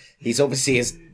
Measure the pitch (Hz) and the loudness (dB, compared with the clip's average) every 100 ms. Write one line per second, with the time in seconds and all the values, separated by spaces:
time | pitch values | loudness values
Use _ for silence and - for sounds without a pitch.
0 | - _ 120 120 143 135 143 127 120 - | -20 _ -4 0 0 0 0 0 0 -6
1 | - | -18